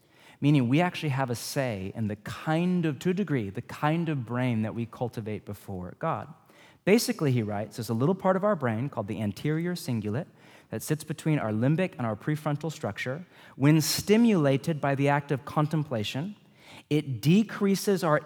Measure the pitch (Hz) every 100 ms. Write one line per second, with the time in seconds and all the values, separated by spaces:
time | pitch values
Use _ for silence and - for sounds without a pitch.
0 | _ _ - - 143 147 120 143 175 -
1 | 156 131 127 117 - 143 131 101 95 -
2 | 104 104 - 110 156 160 180 180 160 135
3 | 180 180 170 139 98 95 - - 151 165
4 | 165 147 110 123 127 113 110 95 113 -
5 | 120 - 107 104 - 101 - 92 90 -
6 | 165 117 143 - _ _ - _ - 226
7 | - 233 147 123 104 104 113 - 110 113
8 | 143 196 190 190 208 185 127 110 143 -
9 | 104 98 104 - 147 156 170 175 - 117
10 | 104 117 - - - - _ 113 - 151
11 | - 151 160 147 107 110 127 160 185 -
12 | 117 - - 151 151 147 165 - 110 -
13 | 127 143 180 - - - 143 156 151 -
14 | - 214 233 190 143 135 - 151 143 139
15 | 139 143 147 135 - 160 147 160 147 117
16 | 101 127 190 202 _ _ - - - 151
17 | 143 113 143 196 214 - 202 190 - 185
18 | 175 151